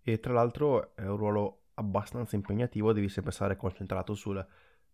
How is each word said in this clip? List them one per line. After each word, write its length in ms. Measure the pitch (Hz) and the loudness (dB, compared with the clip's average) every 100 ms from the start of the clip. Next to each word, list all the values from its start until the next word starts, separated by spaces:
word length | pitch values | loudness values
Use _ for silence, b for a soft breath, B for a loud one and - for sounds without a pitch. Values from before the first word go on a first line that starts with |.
E 160 | - 110 | -2 -2
tra 140 | 127 | 2
l'altro 600 | 120 120 - 147 123 - - | 2 2 2 4 4 0 -6
è 60 | 95 | -4
un 100 | 104 | 0
ruolo 440 | 107 104 101 - _ | 2 2 0 -4 _
abbastanza 640 | - 104 104 - 123 113 107 | -6 -2 -2 -2 -6 -2 -2
impegnativo, 580 | 98 104 120 107 107 | 0 0 0 2 4
devi 160 | 104 98 | 4 2
sempre 220 | 101 101 | -2 -4
stare 240 | - 98 95 | -2 -2 0
concentrato 580 | 95 - 95 95 90 | -4 -6 -4 -4 -4
sul, 320 | 104 104 98 95 - _ _ _ | -6 -4 -6 -8 -16 _ _ _